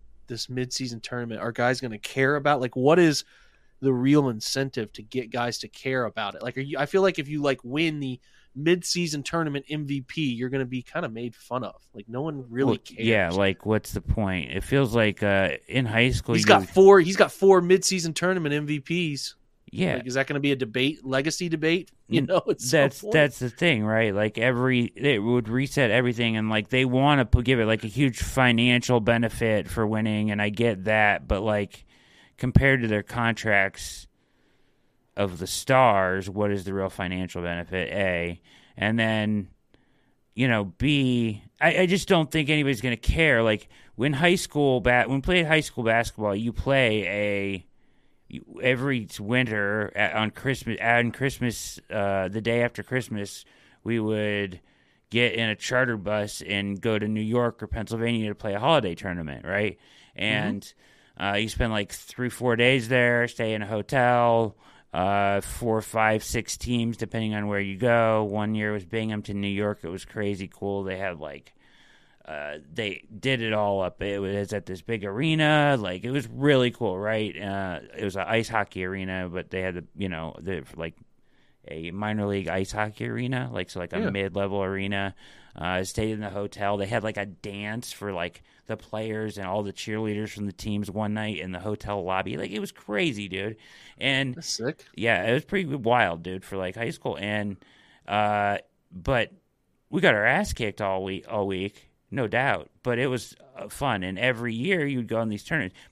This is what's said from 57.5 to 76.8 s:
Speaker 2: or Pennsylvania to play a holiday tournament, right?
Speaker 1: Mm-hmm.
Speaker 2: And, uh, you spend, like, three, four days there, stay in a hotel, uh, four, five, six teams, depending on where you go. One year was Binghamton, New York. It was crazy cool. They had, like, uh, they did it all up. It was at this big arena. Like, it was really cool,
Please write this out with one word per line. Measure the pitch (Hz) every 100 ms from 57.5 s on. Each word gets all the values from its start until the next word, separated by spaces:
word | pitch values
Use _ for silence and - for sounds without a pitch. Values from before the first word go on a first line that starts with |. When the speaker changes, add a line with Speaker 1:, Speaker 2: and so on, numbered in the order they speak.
| -
Speaker 2:
or | 107
Pennsylvania | 117 101 117 117 117 107
to | 101
play | 110
a | 101
holiday | 131 156 101 85
tournament, | 98 87 78 67 -
right? | 98 104 - _ - - -
Speaker 1:
Mm-hmm. |
Speaker 2:
And, | 104 107 104 101 - - _ _ _ -
uh, | 98
you | 101 110
spend, | - 120
like, | 107 98
three, | - - - 123
four | - 123 117
days | 120 135 113
there, | 127 120 120 120
stay | - 110
in | 107
a | 101
hotel, | 107 101 139 123 120 120 117 110 - - - _
uh, | 82 95 101 98 101
four, | - - 120 110
five, | - 110 110 110
six | - 123 - -
teams, | - 123 117 113
depending | 113 113 110
on | 107 104
where | 101
you | 98 95
go. | 120 117 113 110
One | 107 104 104 107
year | 107
was | 104 85
Binghamton, | 113 110 107 - 101
New | 101
York. | 98 104 101
It | -
was | 95 -
crazy | 113 101 98 95
cool. | - 98 98
They | 95 92
had, | 95 82
like, | 76 71 - _ _ _ _ _ _ _ -
uh, | 76 73 76 71
they | 85 107 90 - 107
did | 131 131
it | 113
all | 107 101 98
up. | 90 -
It | 101 101
was | 98 101 98
at | 104 92
this | 92
big | - 113
arena. | 98 101 160 156 151 151 147 135
Like, | 98 90 113
it |
was | 139 113
really | 120 143 135 123
cool, | -